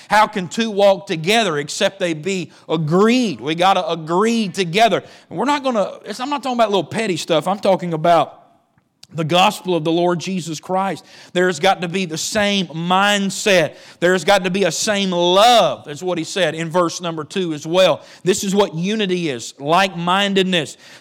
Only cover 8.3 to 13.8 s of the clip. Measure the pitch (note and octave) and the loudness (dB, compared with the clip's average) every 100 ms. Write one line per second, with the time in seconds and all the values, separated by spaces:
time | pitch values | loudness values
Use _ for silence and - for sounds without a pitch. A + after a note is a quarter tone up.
8.3 | - _ _ _ _ _ _ - D#3 D#3+ | -8 _ _ _ _ _ _ -16 -8 -2
9.3 | F3 G3+ - F3+ E3+ D#3 E3+ F3 F3 F3 | 2 2 0 -4 -2 0 0 0 -2 -4
10.3 | F#3+ D#3 D3+ - F#3 G3 D#3+ - - - | -6 -6 -10 -4 -4 -4 -6 -14 -20 -6
11.3 | F3+ F3+ D3+ F#3+ F3 F3 F#3+ F#3 D#3 - | 0 0 2 0 0 -2 -4 -4 -6 -4
12.3 | A3+ G3+ G3+ F#3 D#3+ E3+ F#3 G3+ G3+ G3 | -2 0 0 -2 -6 -2 2 2 0 -2
13.3 | - G#3+ F3+ D3 - | -2 2 2 2 -6